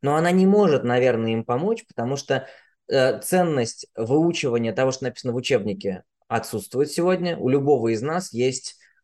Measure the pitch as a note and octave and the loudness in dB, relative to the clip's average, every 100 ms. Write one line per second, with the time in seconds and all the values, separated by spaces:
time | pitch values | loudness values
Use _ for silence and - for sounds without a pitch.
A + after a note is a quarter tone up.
0 | C#3 D3+ E3+ F#3 F#3+ G#3 G3 C#3 A#2+ B2 | -2 0 2 4 6 6 4 2 2 2
1 | B2+ A2+ A2+ A2+ A2+ B2 F#3 A3+ - - | 2 2 0 -2 -2 -2 -2 -4 -6 -8
2 | A#2 C#3 - C3 - - _ _ - C3 | -4 -4 -4 -4 -4 -20 _ _ -2 2
3 | C3 - - F#3 F3 D3 A2+ - - - | 2 0 0 0 2 0 -2 -6 -14 -8
4 | A2+ C#3+ E3+ E3+ C#3 A#2 A#2 A2 C3 B2+ | 0 2 2 0 0 0 -2 0 0 -2
5 | B2+ B2 B2+ A#2+ A#2+ B2 G2+ F#2+ G2 F#2 | -6 -6 -6 -4 0 0 0 -6 -6 -8
6 | - _ - A2+ - A2 - B2 D3 - | -12 _ -6 -6 -4 -8 -6 -4 -4 0
7 | F3 F#3 F3 E3 B2+ C#3+ C#3 C3+ A#2 A2+ | 0 0 -2 -4 0 0 2 2 2 -2
8 | C3+ E3+ F#3+ A2+ B2+ C3 - - _ _ | -2 -6 -6 -2 -2 -2 -10 -20 _ _